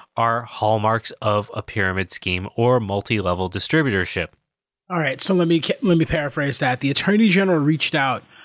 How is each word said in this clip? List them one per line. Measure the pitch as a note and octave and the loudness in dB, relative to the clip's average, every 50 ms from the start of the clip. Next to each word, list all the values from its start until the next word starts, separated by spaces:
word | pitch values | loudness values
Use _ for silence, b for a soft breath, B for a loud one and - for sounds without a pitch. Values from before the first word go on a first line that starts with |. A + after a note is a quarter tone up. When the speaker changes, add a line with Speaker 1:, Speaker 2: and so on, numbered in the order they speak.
| B B - | B B -2
Speaker 1:
are | - A#2 A#2 A#2 A#2+ A#2 | 0 0 2 0 0 -4
hallmarks | A2+ - - A#2 G#2+ A2 A2 G#2+ A2 A2+ A2+ - - - - | -8 -8 -2 0 2 2 2 2 2 2 0 -2 -6 -8 -4
of | - A2 G#2 G#2 G2+ - - | -2 0 0 0 0 -4 -6
a | A2 | -10
pyramid | - - - A2 F#2+ F#2+ F#2 F#2+ F#2+ - | -10 -6 -4 -2 0 0 0 -2 -4 -4
scheme | - - - F#2+ F#2 F2+ F#2 - - | -6 -6 -4 -4 -4 -4 -4 -6 -2
or | - A#2 B2 B2+ B2 | 0 2 2 2 2
multi-level | A2 G2 G2+ G2+ G2 - A#2 G#2 F#2 F2+ F2+ F2 F#2 F2+ | 0 -2 -4 -4 -2 -2 -2 0 0 0 0 0 -2 -4
distributorship. | - G2 - - - D#3+ D3+ C3 G#2 F#2+ F2 - - F#2+ E2 - _ _ _ _ _ _ _ _ _ _ _ - | -2 -4 -4 0 0 2 2 2 2 0 0 -2 -2 -6 -6 -6 _ _ _ _ _ _ _ _ _ _ _ -6
Speaker 2:
All | F3+ F3 | -4 -2
right, | D#3 C3+ C3+ C3+ | -2 -2 -2 -2
so | - - F#3+ | -2 0 2
let | F3 E3+ E3 | 2 2 2
me | E3+ D#3+ | 2 0
ca-, | - - E3 - | 0 -2 -4 -2
let | - F#3+ F3 E3 | 0 2 2 2
me | D#3+ | 2
paraphrase | - D#3 D#3 D3 C#3+ - D#3 C#3+ C#3 B2+ - | 0 -2 -2 -4 -4 -4 -4 -4 -2 -2 -2
that. | D3 C3 B2 B2+ | 0 -2 -2 0
The | - C#3 | -2 -2
Attorney | C#3 - - F#3 G3+ G#3+ A3+ G#3+ | -2 0 0 2 4 4 4 4
General | E3+ G3 G3 F#3+ F3+ D#3 | 4 4 4 4 2 2
reached | C#3 D3 D#3+ C#3+ - - - | 4 2 2 0 0 -2 0
out | D3+ C3+ C3+ B2 G#2+ - B B B B | 0 0 0 -2 -4 -6 B B B B